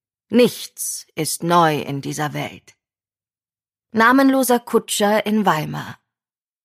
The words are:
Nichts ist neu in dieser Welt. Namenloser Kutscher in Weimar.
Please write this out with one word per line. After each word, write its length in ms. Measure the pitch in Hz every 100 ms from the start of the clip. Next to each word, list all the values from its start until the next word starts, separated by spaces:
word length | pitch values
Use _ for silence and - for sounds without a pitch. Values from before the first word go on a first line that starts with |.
| _ _ _
Nichts 800 | 220 240 - - - - - - -
ist 280 | 151 -
neu 380 | 170 175 165 147
in 200 | - 139
dieser 320 | 139 143 151
Welt. 440 | 143 123 92 - _ _ _ _ _ _ _ _ _ _ _ _
Namenloser 680 | 220 226 262 269 269 254 240
Kutscher 680 | - 226 - - 208 214 208
in 200 | 214 180
Weimar. 540 | 156 151 147 117 - _ _ _ _ _ _